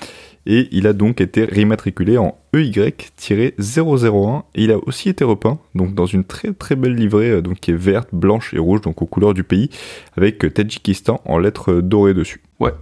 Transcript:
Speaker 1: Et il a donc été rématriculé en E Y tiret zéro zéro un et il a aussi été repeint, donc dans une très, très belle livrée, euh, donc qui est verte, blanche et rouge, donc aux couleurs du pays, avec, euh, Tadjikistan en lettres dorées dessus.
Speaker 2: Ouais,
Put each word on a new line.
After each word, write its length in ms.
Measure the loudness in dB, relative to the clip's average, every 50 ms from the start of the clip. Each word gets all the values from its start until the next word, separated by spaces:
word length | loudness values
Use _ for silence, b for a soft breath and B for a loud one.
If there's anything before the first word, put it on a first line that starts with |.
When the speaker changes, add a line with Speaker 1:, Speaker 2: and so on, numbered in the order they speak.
| B B B B B B B B B
Speaker 1:
Et 240 | 0 2 2 2 0
il 160 | 0 0 2 2
a 60 | 2
donc 280 | 2 2 0 2 0
été 220 | -2 0 0 0 0
rématriculé 760 | 0 2 2 2 2 2 0 -2 -4 -4 -2 0 2 2 2
en 180 | 2 0 -2 _ _ _ 0
E 60 | 0
Y 500 | 0 0 0 0 0 0 -2 -4 -10 -20 _ -12
tiret 360 | -6 -2 0 0 0 0 -2 -4
zéro 380 | -6 -4 -2 0 0 2 2 2
zéro 320 | 2 2 2 2 2 0
un 160 | 0 -4 -6 _ -4
et 80 | 0 2
il 80 | 2
a 60 | 2 2 0 -4
aussi 220 | -8 -6 -4 -4
été 140 | -2 0 0
repeint, 360 | 0 0 0 0 -2 -2 -4 _ _ -4
donc 180 | -2 -2 -2 0
dans 120 | -2 -2
une 180 | 0 0 -2 -2
très, 300 | -2 -6 -10 -8 -8 -8
très 220 | -6 -6 -4 -2
belle 200 | -2 0 0 0
livrée, 340 | 0 2 2 2 2 2 2
euh, 120 | 2 0
donc 180 | 0 -2 -6 -6
qui 120 | -2 -2
est 40 | -2
verte, 340 | 0 2 2 2 0 0 -4 -6
blanche 400 | -2 0 0 0 0 -2 -4 -4
et 40 | -2
rouge, 240 | 0 2 0 0
donc 200 | 0 -2 -6 -4
aux 40 | -6
couleurs 280 | -6 -2 2 2 2 2
du 80 | 0 0
pays, 260 | 0 0 0 0 0 B B B B B B B B B 0
avec, 260 | 0 0 0 0 -2
euh, 60 | -2
Tadjikistan 720 | 0 0 -2 -2 -4 -6 -2 -2 -2 -2 -2 -4 -4 -2 -2
en 120 | -2 0 0
lettres 440 | 0 0 -2 -2 -2 0 0 2
dorées 340 | 2 2 4 4 4 4 4
dessus. 260 | 2 -2 -4 -8 -14 _ _ _ -4
Speaker 2:
Ouais, 120 | -4 -4 -4 -4